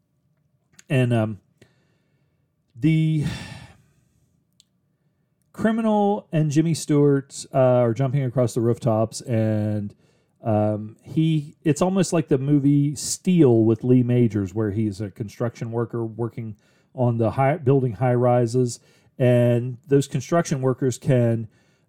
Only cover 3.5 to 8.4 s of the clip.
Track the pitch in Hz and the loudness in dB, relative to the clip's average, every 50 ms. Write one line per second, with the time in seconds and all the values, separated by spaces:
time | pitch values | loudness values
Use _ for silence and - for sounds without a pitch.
3.5 | - - - - - _ _ _ _ _ _ _ _ _ _ _ _ _ _ _ | -16 -18 -20 -20 -20 _ _ _ _ _ _ _ _ _ _ _ _ _ _ _
4.5 | _ _ _ _ _ _ _ _ _ _ _ _ _ _ _ _ _ _ _ _ | _ _ _ _ _ _ _ _ _ _ _ _ _ _ _ _ _ _ _ _
5.5 | _ - - 220 220 226 226 220 214 208 202 202 208 208 - _ - 156 156 151 | _ -4 -2 -2 -2 0 0 0 2 2 2 0 0 -2 -4 _ 0 0 0 2
6.5 | 135 156 160 170 160 - - - 156 143 147 143 143 139 131 - - - - - | 2 2 2 0 0 -2 -2 0 2 4 4 4 2 2 -2 -6 -12 -18 -12 -4
7.5 | - 135 131 127 123 123 123 117 113 127 139 135 123 143 135 123 117 127 | 0 2 4 4 4 4 2 2 0 0 -2 -2 -2 -2 -2 -2 -2 0